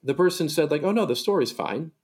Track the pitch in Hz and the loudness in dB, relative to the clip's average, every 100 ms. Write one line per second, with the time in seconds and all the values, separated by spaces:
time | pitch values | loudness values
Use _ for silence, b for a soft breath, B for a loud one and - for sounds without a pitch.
0 | 131 139 185 180 160 151 151 147 180 220 | -4 2 2 2 -2 0 0 2 2 0
1 | 196 - - 202 127 - - 107 160 _ | 0 0 0 0 0 -2 -6 -4 -8 _